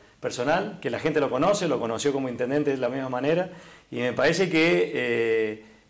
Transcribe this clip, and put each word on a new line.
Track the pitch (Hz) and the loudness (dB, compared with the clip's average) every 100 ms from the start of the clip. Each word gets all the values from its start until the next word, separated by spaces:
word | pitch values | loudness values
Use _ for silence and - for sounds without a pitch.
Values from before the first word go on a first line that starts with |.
| - _ | -20 _
personal, | 123 123 131 175 208 175 | -6 -2 0 0 -2 -6
que | 131 | -6
la | 113 | -2
gente | 156 151 | 0 2
lo | 131 | 2
conoce, | 127 180 202 170 | 2 2 2 0
lo | 120 | 0
conoció | 117 113 143 | -2 -2 0
como | 135 127 | 0 -2
intendente | 120 123 147 143 | -4 -2 0 0
de | 131 | 0
la | 120 | -2
misma | 135 131 | -2 -4
manera, | 127 143 170 185 - - - - | -2 0 0 -2 -8 -20 -20 -10
y | 120 | -4
me | 123 | -2
parece | 120 143 170 185 | 2 2 2 2
que, | 160 165 175 - | 4 4 4 2
eh, | 139 123 117 113 113 110 107 - - | -2 0 0 2 2 0 -4 -14 -20